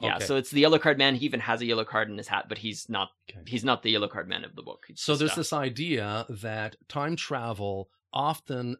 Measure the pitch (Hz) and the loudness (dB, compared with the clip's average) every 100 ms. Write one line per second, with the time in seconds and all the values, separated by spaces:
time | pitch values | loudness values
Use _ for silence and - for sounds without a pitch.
0 | 110 - 104 135 123 143 151 160 156 139 | -2 0 2 0 2 6 8 8 6 6
1 | 139 131 131 120 113 117 120 113 110 110 | 4 4 0 -2 0 0 2 0 0 0
2 | 107 104 101 101 - 107 113 101 - 107 | -2 -4 -4 -4 -2 -6 -6 -8 -6 -4
3 | 98 _ - 95 85 120 123 120 117 107 | -4 _ -20 -18 -8 -2 0 2 2 2
4 | 101 107 92 92 - - - - - - | 0 -4 -6 -6 -8 -14 -14 -16 -16 -6
5 | - 147 151 170 156 151 131 117 170 135 | -2 2 2 0 0 0 -2 -2 -2 0
6 | 104 104 117 110 110 110 107 - - 147 | 0 -4 -6 -8 -6 -6 -6 -10 -10 -4
7 | 147 165 - 139 117 104 101 98 98 _ | -4 -4 -4 -4 -4 -4 -4 -4 -8 _
8 | _ - 143 156 - 127 123 123 | _ -2 -2 -2 -6 -6 -4 -6